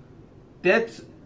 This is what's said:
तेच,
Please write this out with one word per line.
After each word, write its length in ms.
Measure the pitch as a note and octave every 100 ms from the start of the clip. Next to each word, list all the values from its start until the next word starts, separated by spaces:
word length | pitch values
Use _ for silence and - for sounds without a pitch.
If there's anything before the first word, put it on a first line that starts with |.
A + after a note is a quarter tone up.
| - - - - - - F3+
तेच, 360 | A3 - - - -